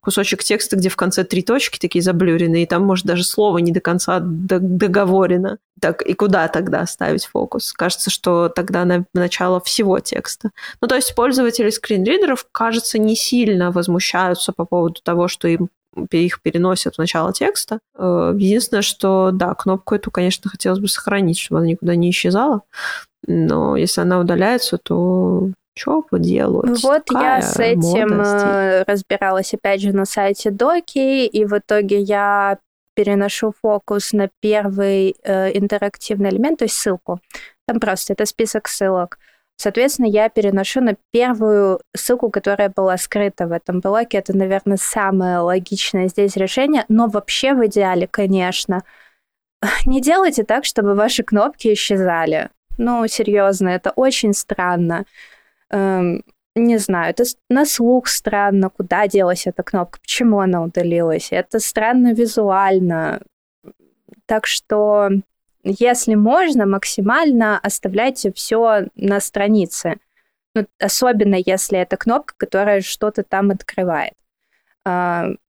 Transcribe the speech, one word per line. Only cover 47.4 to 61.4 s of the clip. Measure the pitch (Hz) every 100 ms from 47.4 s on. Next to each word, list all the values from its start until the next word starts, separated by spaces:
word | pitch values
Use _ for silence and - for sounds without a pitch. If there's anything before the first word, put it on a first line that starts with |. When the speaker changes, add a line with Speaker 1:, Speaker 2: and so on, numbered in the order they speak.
| 269
Speaker 2:
в | 269 220
идеале, | 208 190 180 180
конечно, | - 196 190 180 185 - 185 - - _ _ _ _ _ -
<laughs> | 208 - -
не | 262
делайте | 269 359 370 285
так, | 214 233
чтобы | - - 202
ваши | 202 220 247
кнопки | 214 214 196 - 226
исчезали. | 208 - 196 185 165 160 156 - _ - -
Ну, | 240 240 226
серьёзно, | - 214 208 196 190 190
это | 180 - -
очень | 262 262 220
странно. | 202 - 196 180 175 170 170 196 - - - _ _ -
Эм, | 202 196 185 175 170 - _ _ 233
не | 233 226
знаю, | 196 180 165
это | -
с-, | 240 - -
на | 254 294
слух | - 240 254 -
странно, | - - 202 202 196 185
куда | - 185 175 202
делась | 202 180 180 -
эта | -
кнопка, | 175 190 175 -
почему | - - 233 202
она | 190 180
удалилась. | 165 175 175 170 170 156 -
Это | 180